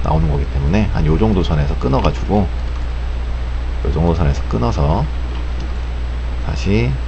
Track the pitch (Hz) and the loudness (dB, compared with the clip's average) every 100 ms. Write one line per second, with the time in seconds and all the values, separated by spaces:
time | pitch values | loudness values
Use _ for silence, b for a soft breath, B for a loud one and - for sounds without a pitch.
0 | - 80 80 71 69 69 69 98 101 101 | 2 2 2 0 0 0 2 2 2 2
1 | 78 82 110 92 80 78 71 71 127 131 | 2 4 4 2 2 2 0 0 0 2
2 | 87 73 - - 190 - - - - - | 0 0 0 2 2 -2 -2 -2 -4 -4
3 | - - - - - - - - - 78 | -4 -4 -4 -4 -4 -4 -4 -2 -2 2
4 | 85 80 76 69 - 107 117 87 76 90 | 2 4 2 2 0 0 0 2 2 2
5 | 147 - - - - - - - - - | 0 -2 -4 -4 -4 -4 -4 -4 -4 -4
6 | - - - - - - 92 107 120 131 | -4 -4 -4 -4 -2 -2 2 2 2 0